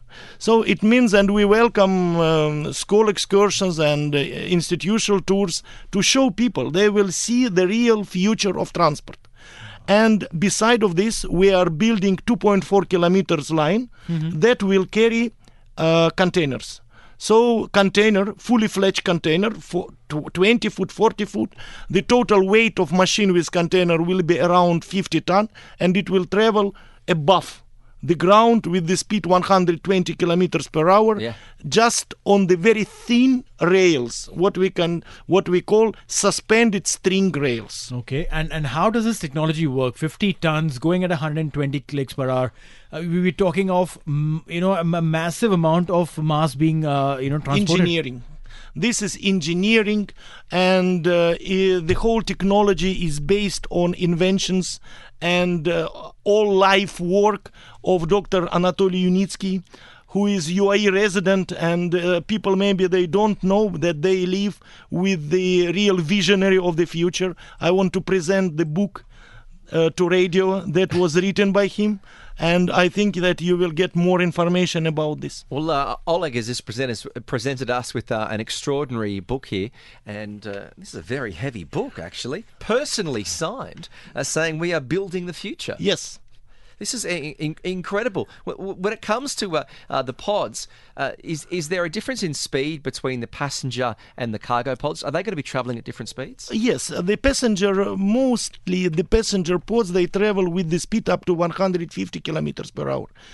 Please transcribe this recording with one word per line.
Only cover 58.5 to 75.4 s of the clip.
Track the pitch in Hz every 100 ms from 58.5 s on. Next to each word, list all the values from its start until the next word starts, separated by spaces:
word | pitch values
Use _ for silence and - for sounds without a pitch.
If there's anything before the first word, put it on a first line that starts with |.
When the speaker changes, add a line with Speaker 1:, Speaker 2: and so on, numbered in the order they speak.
| 175 180 180 196 180 180
Speaker 1:
Yunitsky, | 185 196 - 196 185 - - - - _
who | 196 202
is | 202 156
U | 180 196
A | 202
E | 208
resident, | 190 208 180 175 196 180
and, | 175 170 170 175 180
uh, | 175 175
people | - 214 196 196
maybe | 202 190 185
they | 185 180
don't | 196 214 196
know | 190 202 214
that | 165 170 151
they | 185 190 180
live | 190 202 - - - -
with | 170 190 190 147
the | 185 185 180 175
real | 175 208 185
visionary | 151 202 170 196 190 190
of | 175 160
the | 170
future. | 165 175 - 185 165 - -
I | 165
want | 185 190
to | 190
present | 156 185 160 196 185 151
the | 165
book, | 156 202 - - - - - - - -
uh, | 165 165
to | - 175
radio | 185 185 180 190 190
that | 175 156 190
was | 175 180 156
written | 190 185 202
by | 196 196
him, | - 208 202 - - - -
and | 165 180 180
I | - 180
think | 196 208 175
that | 180 170
you | 170 175
will | 180
get | 156 180 170
more | 175 180
information | 175 175 170 180 175 170 160
about | 151 151 143
this. | 139 -